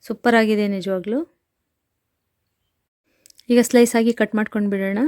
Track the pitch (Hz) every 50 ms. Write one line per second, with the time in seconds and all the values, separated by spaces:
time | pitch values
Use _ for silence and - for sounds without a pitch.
0 | _ - 220 - _ 247 233 226 220 214 214 208 208 202 202 196 180 190 190 185
1 | 175 208 220 269 330 - _ _ _ _ _ _ _ _ _ _ _ _ _ _
2 | _ _ _ _ _ _ _ _ _ _ _ _ _ _ _ _ _ _ _ _
3 | _ _ _ _ _ _ _ _ _ _ 240 240 233 - - 240 240 233 - 233
4 | 226 226 233 - 220 208 - 214 214 - - 214 208 202 202 196 196 190 196 202
5 | 254